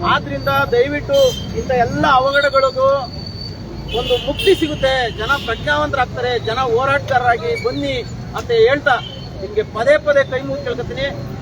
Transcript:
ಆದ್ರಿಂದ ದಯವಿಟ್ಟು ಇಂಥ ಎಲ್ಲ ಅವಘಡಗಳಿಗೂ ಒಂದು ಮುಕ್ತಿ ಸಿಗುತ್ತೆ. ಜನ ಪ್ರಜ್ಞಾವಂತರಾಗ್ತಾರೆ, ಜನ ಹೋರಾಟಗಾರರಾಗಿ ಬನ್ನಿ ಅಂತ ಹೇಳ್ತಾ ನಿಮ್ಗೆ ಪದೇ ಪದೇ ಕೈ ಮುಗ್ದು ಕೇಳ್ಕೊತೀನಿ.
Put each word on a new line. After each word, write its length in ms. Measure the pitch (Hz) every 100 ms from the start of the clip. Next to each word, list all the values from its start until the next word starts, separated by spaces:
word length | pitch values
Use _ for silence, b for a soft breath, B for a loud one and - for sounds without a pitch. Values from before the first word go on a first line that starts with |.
| -
ಆದ್ರಿಂದ 420 | 285 294 277 269 277 277
ದಯವಿಟ್ಟು 560 | 240 269 294 277 277 254 - - -
ಇಂಥ 120 | 440
ಎಲ್ಲ 360 | 254 233 277 302
ಅವಘಡಗಳಿಗೂ 760 | 262 269 285 285 269 269 262 262 539 254 - - - - - - - - 226
ಒಂದು 280 | 247 247 254
ಮುಕ್ತಿ 280 | 285 -
ಸಿಗುತ್ತೆ. 560 | 359 311 302 262 262 240
ಜನ 200 | 190 220 277
ಪ್ರಜ್ಞಾವಂತರಾಗ್ತಾರೆ, 960 | - 220 294 294 302 285 247 - 240 240
ಜನ 200 | 208 233
ಹೋರಾಟಗಾರರಾಗಿ 1040 | 262 226 269 277 269 254 247 240 233 233
ಬನ್ನಿ 380 | 226 277 285 262 214 - - 208
ಅಂತ 140 | 220
ಹೇಳ್ತಾ 460 | 233 226 285 285 240 - - - -
ನಿಮ್ಗೆ 220 | - 214
ಪದೇ 360 | 214 214 240 302
ಪದೇ 260 | 294 285
ಕೈ 160 | 269 254
ಮುಗ್ದು 240 | 269 269
ಕೇಳ್ಕೊತೀನಿ. 680 | 269 240 240 247 277 554 - -